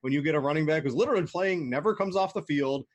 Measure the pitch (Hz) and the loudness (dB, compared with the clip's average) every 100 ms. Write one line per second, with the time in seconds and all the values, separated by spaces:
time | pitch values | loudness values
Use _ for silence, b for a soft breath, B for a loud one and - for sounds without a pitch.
0 | 131 143 147 151 139 156 151 156 135 127 | -2 0 2 0 2 0 2 0 0 0
1 | 247 226 160 175 190 185 135 123 196 208 | 2 2 0 -2 0 0 -2 -2 0 0
2 | 196 185 190 202 165 143 135 139 - | 0 0 0 -2 -2 0 0 -2 -4